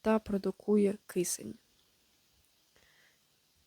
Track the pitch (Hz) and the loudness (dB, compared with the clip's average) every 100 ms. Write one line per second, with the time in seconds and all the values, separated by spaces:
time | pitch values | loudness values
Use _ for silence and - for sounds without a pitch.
0 | - 220 - 202 196 - - 208 202 202 | 0 0 0 -2 -2 -4 2 4 4 0
1 | - 185 175 - - - _ _ _ _ | -6 -4 -2 -4 -8 -14 _ _ _ _
2 | _ _ _ _ _ _ _ _ _ _ | _ _ _ _ _ _ _ _ _ _
3 | _ _ _ _ _ _ | _ _ _ _ _ _